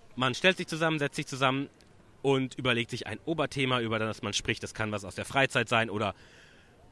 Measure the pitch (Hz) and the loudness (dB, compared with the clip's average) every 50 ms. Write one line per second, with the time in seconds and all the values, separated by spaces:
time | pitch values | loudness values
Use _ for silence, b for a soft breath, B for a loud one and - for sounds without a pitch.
0 | - - - - 127 131 120 - - 185 185 - 180 - 170 156 165 160 160 156 | -20 -14 -4 -2 0 0 0 4 4 4 4 4 0 -4 -2 2 2 2 2 2
1 | 147 139 - - 147 - - 127 135 131 131 139 143 - - - - - - - | 0 -2 -2 -4 -6 -6 -2 2 2 2 2 2 -2 -6 -10 -20 -20 -20 -20 -20
2 | - - - - - 139 135 135 131 127 - - 131 131 120 117 117 - - 117 | -20 -20 -12 -2 2 4 4 4 2 -2 -4 -2 0 2 2 2 0 -2 -4 -8
3 | - - 107 110 - - 170 156 143 135 - 139 135 127 127 123 117 113 113 110 | -6 -6 -8 -8 -4 -6 -2 -2 -2 -2 0 -2 0 2 2 0 0 0 0 0
4 | 110 110 101 - - 104 101 - - - 113 - - 101 - - 110 107 107 101 | 0 -2 -4 -4 -4 -4 -4 -2 -2 -2 -4 -4 -4 -10 -6 -4 -4 -2 -2 -4
5 | 101 92 - - 101 - - 139 135 131 - 135 117 - 123 113 113 113 98 107 | -6 -8 -8 -8 -8 -2 2 2 2 4 2 0 0 2 2 2 2 2 0 -2
6 | 110 98 95 b b b b b b b b b b b b b b - | -2 -2 -4 b b b b b b b b b b b b b b -16